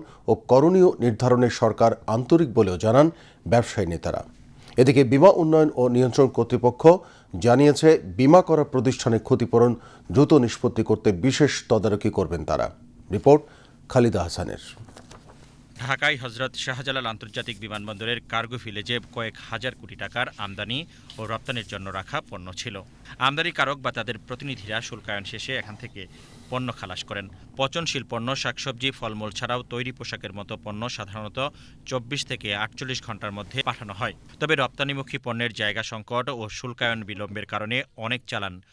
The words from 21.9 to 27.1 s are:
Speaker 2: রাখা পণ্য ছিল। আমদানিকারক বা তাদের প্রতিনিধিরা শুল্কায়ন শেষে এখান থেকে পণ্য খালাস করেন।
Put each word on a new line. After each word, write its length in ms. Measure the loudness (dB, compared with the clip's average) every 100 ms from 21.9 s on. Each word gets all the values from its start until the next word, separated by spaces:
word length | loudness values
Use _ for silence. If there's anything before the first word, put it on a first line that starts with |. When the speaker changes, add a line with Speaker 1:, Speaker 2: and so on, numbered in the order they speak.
Speaker 2:
রাখা 280 | -10 -8 -10 -10
পণ্য 220 | -14 -14
ছিল। 300 | -12 -12 -12 -16 -20 -18 -4
আমদানিকারক 600 | -2 -2 -4 -2 -2 -2
বা 100 | -6
তাদের 240 | -6 -8 -8
প্রতিনিধিরা 600 | -10 -12 -10 -10 -8 -8
শুল্কায়ন 440 | -8 -12 -10 -10
শেষে 280 | -10 -12 -8 -8
এখান 180 | -8 -14
থেকে 300 | -16 -16 -18 -20 -20 -20 -10
পণ্য 220 | -8 -8
খালাস 320 | -8 -12 -12
করেন। 220 | -10